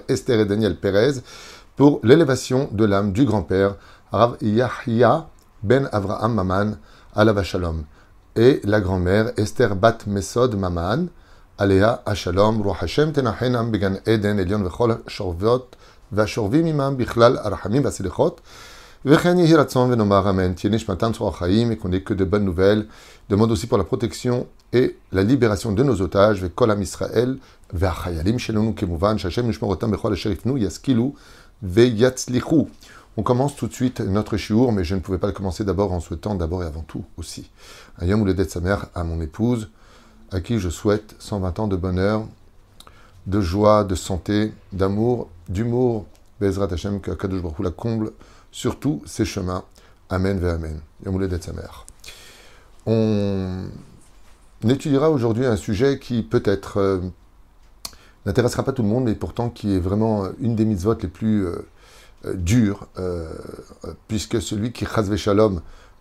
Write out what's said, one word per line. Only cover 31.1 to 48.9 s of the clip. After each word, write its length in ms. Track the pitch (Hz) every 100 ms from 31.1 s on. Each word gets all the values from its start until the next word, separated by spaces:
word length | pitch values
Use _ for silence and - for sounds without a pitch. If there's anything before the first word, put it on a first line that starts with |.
| - - - - -
Veyatzlichu. 1000 | 95 95 123 104 127 - - 123 - 160 - - - - - -
On 80 |
commence 320 | 101 123 139 -
tout 120 | 117
de 60 |
suite 280 | - 127 -
notre 340 | 110 101 104 104
shiur, 380 | - 107 127
mais 100 | 104
je 120 | 85 95
ne 40 |
pouvais 180 | 85 90
pas 100 | 104
le 60 |
commencer 300 | 92 98 87
d'abord 300 | 104 90 101
en 80 | 87
souhaitant 340 | - 85 104 98
d'abord 260 | 82 90
et 20 | 85
avant 160 | 78
tout 240 | 76 - - -
aussi 340 | 85 - - _ - - - -
un 60 | 87
Yom 180 | 107
Houledet 260 | 98 90 90
Sameach 320 | 87 87 101 - -
à 100 | 85
mon 160 | 82
épouse, 480 | 78 - 117 120 107 _ - - - - -
à 120 | 95
qui 180 | 85 113
je 80 | 90
souhaite 480 | - 107 107 - -
cent 200 | - 104
vingt 180 | 92 87
ans 100 | 110
de 80 | 95
bonheur, 500 | 92 92 98 107 107 - - - _ - - - - - -
de 120 | 98
joie, 460 | 90 98 104 107 95
de 100 | 90
santé, 560 | - 92 - 104 107 - -
d'amour, 560 | 90 98 101 120 120 - - -
d'humour. 580 | 92 120 120 127 110 82 - - -
Bezrat 260 | 101 92 98
Hashem, 280 | 85 101 101
que 120 | -
Akadosh 300 | 90 98 92
Baruch 180 | 85 80
Hu 40 |
la 80 | 90
comble 400 | 85 117 113 110 - - - _
sur 280 | - 123 -
tous 240 | 135